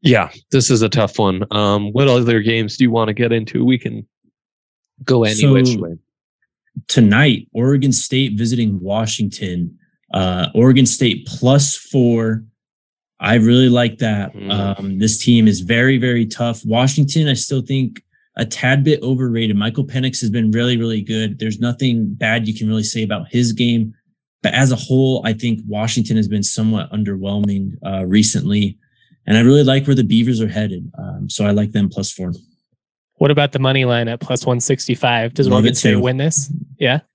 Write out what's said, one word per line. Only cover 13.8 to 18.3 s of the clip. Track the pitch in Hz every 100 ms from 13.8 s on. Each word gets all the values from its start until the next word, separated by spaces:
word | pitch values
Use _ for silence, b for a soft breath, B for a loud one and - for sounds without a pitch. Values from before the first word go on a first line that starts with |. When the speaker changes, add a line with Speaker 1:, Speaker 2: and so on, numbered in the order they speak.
| 120 110
Speaker 2:
that. | 113 104 98
Speaker 1:
Mm. | 101 101
Speaker 2:
Um, | 101 98 98 98 95
this | 107 -
team | - 120 110
is | 95
very, | 90 117 131 131
very | 123 120
tough. | 110 - 120 113
Washington, | 107 113 135 143 139 160 151
I |
still | 123 - 135
think | - 135 123 - _ _ _